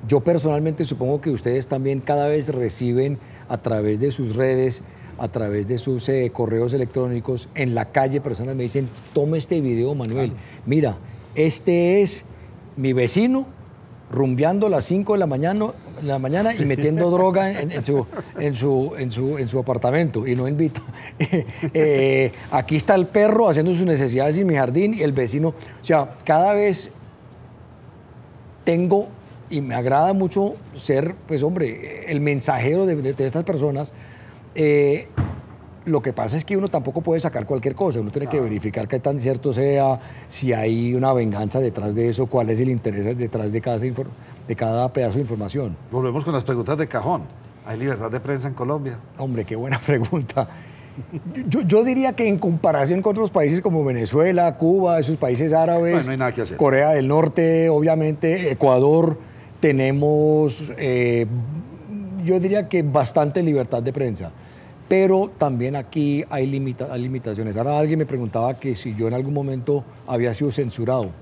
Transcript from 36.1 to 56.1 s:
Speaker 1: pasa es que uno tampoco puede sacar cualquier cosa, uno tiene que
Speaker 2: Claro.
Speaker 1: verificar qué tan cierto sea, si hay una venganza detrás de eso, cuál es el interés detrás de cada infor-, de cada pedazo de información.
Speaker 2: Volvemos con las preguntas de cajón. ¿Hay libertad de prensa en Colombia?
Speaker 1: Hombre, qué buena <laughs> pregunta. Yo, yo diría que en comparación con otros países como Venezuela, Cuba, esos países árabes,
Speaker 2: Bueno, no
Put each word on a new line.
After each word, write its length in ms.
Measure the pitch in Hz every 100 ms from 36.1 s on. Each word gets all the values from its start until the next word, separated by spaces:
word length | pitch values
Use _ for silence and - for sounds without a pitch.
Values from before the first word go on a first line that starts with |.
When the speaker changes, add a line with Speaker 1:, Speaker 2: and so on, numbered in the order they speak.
Speaker 1:
pasa 220 | 113 113 151
es 80 | -
que 120 | 196
uno 100 | 196
tampoco 340 | 160 127 170
puede 180 | 165 165
sacar 260 | 156 131 107
cualquier 300 | 135 139 127
cosa, 240 | 190 117
uno 100 | 104
tiene 160 | 143 139
que 60 | 151
Speaker 2:
Claro. 80 | 117
Speaker 1:
verificar 420 | 107 107 101 107
qué 120 | 131
tan 200 | 143 143
cierto 340 | 123 131 143
sea, 460 | 120 139 139 135 123 - - -
si 220 | - 131
hay 440 | 113 110 113 120 127
una 180 | 131
venganza 460 | 127 113 101 107 131
detrás 340 | 127 98 104
de 160 | 107 117
eso, 160 | 110 123
cuál 240 | 127 113
es 100 | 110
el 100 | 131
interés 460 | 123 110 101 101 120
detrás 340 | 120 113 104
de 100 | 107
cada 160 | 113 117
infor-, 300 | 127 120 135 - - - -
de 80 | 113
cada 360 | 113 117 127
pedazo 240 | 139 120 110
de 60 |
información. 560 | 131 110 101 131 120 82 -
Speaker 2:
Volvemos 340 | 120 127 127 151
con 80 |
las 100 | 143
preguntas 340 | 123 123 110 151
de 100 | 151
cajón. 360 | 123 110 165 82 - - - -
¿Hay 100 | 110
libertad 320 | 135 120 113
de 100 | 120
prensa 280 | 127 139 135
en 60 | 127
Colombia? 420 | 123 151 135 117 - -
Speaker 1:
Hombre, 260 | 135 120 101
qué 100 | 110
buena 240 | 131 131
<laughs> 60 | -
pregunta. 640 | 143 113 170 123 - 113 - - - - - - 160 175 254 247
Yo, 120 | 233
yo 220 | 190 208
diría 300 | 233 254 262
que 140 | 240 226
en 100 | 196
comparación 640 | 185 165 180 151 139 175
con 100 | 196
otros 160 | 208 220
países 300 | 190 147 170
como 220 | 190 165
Venezuela, 720 | 139 123 110 139 175 180 170 -
Cuba, 420 | 160 190 180 165
esos 180 | 135 156
países 360 | 139 120 156
árabes, 400 | 160 165 170 170
Speaker 2:
Bueno, 120 | 170
no 60 | 131